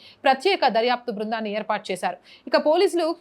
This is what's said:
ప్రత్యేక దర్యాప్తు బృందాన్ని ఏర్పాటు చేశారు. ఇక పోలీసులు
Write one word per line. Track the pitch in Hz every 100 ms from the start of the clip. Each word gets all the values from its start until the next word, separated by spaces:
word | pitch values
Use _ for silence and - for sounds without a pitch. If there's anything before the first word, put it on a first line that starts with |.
| - -
ప్రత్యేక | - 269 359 381 277
దర్యాప్తు | 220 240 240 247
బృందాన్ని | 214 220 226 220
ఏర్పాటు | 202 214 208 202
చేశారు. | 185 196 180 _ - -
ఇక | 302 294
పోలీసులు | 330 381 339 320 330